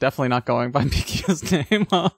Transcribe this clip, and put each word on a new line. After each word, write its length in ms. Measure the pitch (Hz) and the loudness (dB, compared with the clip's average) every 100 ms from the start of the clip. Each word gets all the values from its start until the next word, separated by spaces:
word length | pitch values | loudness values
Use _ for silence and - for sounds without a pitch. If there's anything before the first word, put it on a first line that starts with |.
Definitely 280 | 131 - 127 | -2 0 0
not 180 | 123 - | 0 0
going 240 | 120 123 | 0 0
by 140 | 139 | 0
<laughs> 20 | 139 | 0
Mikiyo's 640 | - - - - 170 - 180 139 | 0 -2 -4 -2 -2 0 -2 2
name, 160 | 214 208 | 0 2
huh? 180 | 180 175 | 2 0